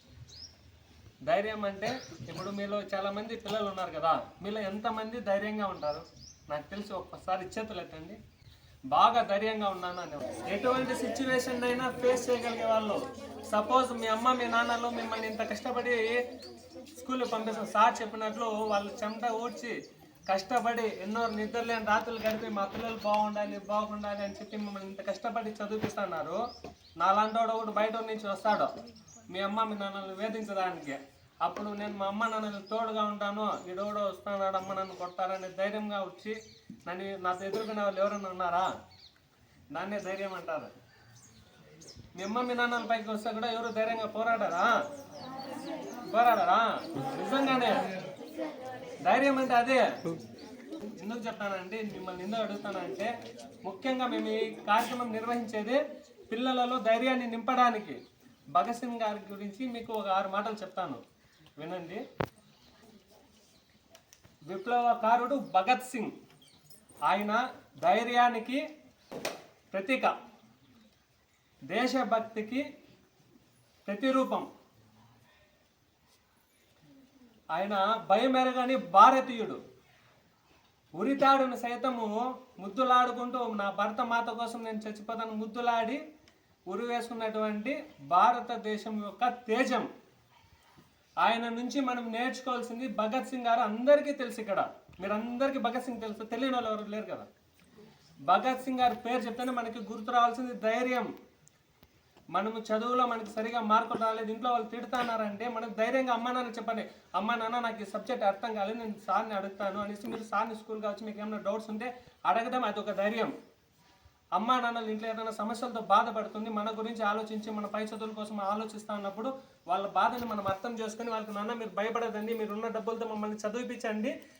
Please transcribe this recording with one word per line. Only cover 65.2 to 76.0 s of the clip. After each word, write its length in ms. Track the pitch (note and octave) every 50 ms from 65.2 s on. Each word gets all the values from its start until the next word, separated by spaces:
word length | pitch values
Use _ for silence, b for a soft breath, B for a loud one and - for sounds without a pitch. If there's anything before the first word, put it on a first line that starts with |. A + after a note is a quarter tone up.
| A#3+ B3+ C#4+
భగత్ 500 | C4 G#3 - - - F#3+ F#3+ F#3+ - -
సింగ్, 280 | - - A#3 G#3 - - - - - - - _ - - - _ - - - _ - - - D3
ఆయన 460 | D#3 F3+ G3+ G#3 G#3 G#3+ A#3 B3+ B3+ - - - - - C#3 C#3+
ధైర్యానికి 920 | E3+ F#3+ A3 A#3 A#3+ A#3+ A#3+ A#3+ A#3+ A#3 A3+ A3 - B3+ C#4+ D#4 D4+ - - - - - _ _ - - - - - - - - - - _ _ _ -
ప్రతీక, 540 | F#3+ G3 - C4 A3 G3+ F3+ - - - - - - - - _ _ _ - - - - _ _ _ _ _ _ _ _ _ _ _ _ _ _ - C#3
దేశభక్తికి 1120 | C3+ F3+ A3 B3+ B3 - C4 A#3 G3+ A3+ A3 A3+ - - A3 G#3+ G#3+ B3 C4+ D4 D4 - - - - - _ _ _ _ _ _ _ _ - _ _ _ _ _ _ _ _ _
ప్రతిరూపం. 640 | - G3+ G#3+ C4+ C4 C4 C4+ B3+ G3+ G#3+ F3+ F#3+ - - - - _ _ _ _ _ _ _ - - _ _ _ _ _ _ _ _ _ _ _ _ _ _ _ _ _ _